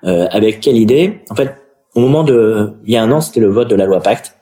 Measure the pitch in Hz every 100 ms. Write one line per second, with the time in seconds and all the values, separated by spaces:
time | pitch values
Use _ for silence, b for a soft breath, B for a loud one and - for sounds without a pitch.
0 | 92 87 90 104 110 107 - 117 110 135
1 | 185 208 - 107 135 - _ _ _ -
2 | 123 151 156 123 110 107 104 - 101 117
3 | 110 151 156 - 107 104 117 107 139 92
4 | 101 113 - _